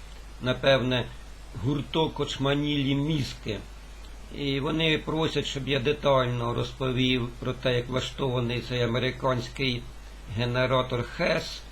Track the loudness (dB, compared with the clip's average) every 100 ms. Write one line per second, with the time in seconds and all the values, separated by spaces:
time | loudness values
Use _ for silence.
0 | -14 -14 -14 -4 -2 2 6 6 6 0
1 | -2 -8 -14 -14 -12 -4 0 0 0 2
2 | 2 0 -4 0 2 2 2 2 2 2
3 | 2 0 0 -4 -6 -6 -8 -14 -16 -16
4 | -16 -16 -14 -6 -2 0 0 2 4 2
5 | 0 0 2 0 -2 -4 0 2 2 2
6 | 4 6 4 0 0 0 -2 -2 0 2
7 | 4 4 0 -4 -6 -2 0 0 0 -2
8 | -2 -2 0 0 0 -2 -2 0 2 2
9 | 0 0 0 0 -2 -2 0 0 -6 -12
10 | -14 -14 -8 -2 0 2 4 4 2 0
11 | -2 0 0 2 -2 -8 -12